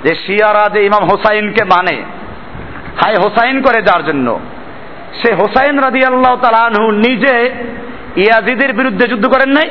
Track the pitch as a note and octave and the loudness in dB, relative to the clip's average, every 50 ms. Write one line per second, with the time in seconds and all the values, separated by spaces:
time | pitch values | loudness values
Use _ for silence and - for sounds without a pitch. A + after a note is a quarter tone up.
0 | - C#3 E3 - - - G3 G#3 G#3+ G#3+ G#3 G#3 G#3 G#3 G3+ G#3+ G3+ G3+ G#3 G#3 | 0 -2 -2 -2 -4 -4 -2 0 2 2 2 2 2 2 2 2 2 2 2 2
1 | G3 E3 G3+ B3+ - A3 G#3 G#3+ G#3+ G#3 F3 G#3+ G#3+ F#3 F#3 F3 F3+ F#3 D#3 A#2+ | 2 2 0 2 2 0 0 0 -2 -2 -2 -2 2 2 2 2 2 0 -2 -4
2 | - - - - - - - - - - - - - - - - - - - - | -8 -12 -14 -14 -14 -14 -16 -16 -16 -16 -14 -14 -14 -14 -14 -14 -14 -14 -4 -2
3 | E3 F#3+ A3 F#3+ F3+ G#3 G3+ A3+ A#3 B3 C4 C4+ C4+ C4+ A#3+ A3+ G#3 G3+ F#3 E3+ | 0 0 2 2 0 0 2 2 0 2 0 0 2 2 2 4 2 2 2 2
4 | D#3 D3+ D#3+ C#3 C3 B2 A2 E2+ - - - - - - - - - - - - | 0 -2 -2 -2 0 -2 -2 -4 -6 -12 -16 -16 -16 -16 -16 -16 -16 -16 -16 -16
5 | - - - - - A#3 A3 E3 G3 G#3 G3+ C4 C4+ C#4+ D4 C#4 C4 C4 A#3+ C4 | -18 -16 -14 -2 0 0 2 2 0 0 2 2 2 2 2 2 0 0 2 2
6 | C4 C4 B3+ B3+ B3+ B3+ B3+ B3 B3+ A#3+ A3+ A3 A#3 A#3 A3 G#3 A3 A3+ G#3+ G#3 | 2 2 2 2 2 2 2 2 2 2 4 4 2 2 2 2 2 2 2 2
7 | G#3+ A#3+ C4 G#3 G#3+ C#4 B3+ A#3 A#3 B3+ B3+ - A#3+ - - - - - - - | 2 2 2 2 2 2 2 2 0 0 -2 -6 -10 -10 -10 -12 -12 -12 -14 -14
8 | - - - F3 F#3 G#3+ A3+ A3+ G#3 G3+ C4 - C#4 C4+ B3+ G3 - C4 G3+ F3+ | -14 -8 -2 0 2 4 4 2 2 0 0 0 0 0 0 0 -2 -2 0 0
9 | B3 A3+ A#3 A#3 G3+ B3+ B3+ C4 C4 C4+ C#4 D4 D#4+ E4+ | 0 0 0 0 0 2 2 2 2 2 2 0 0 0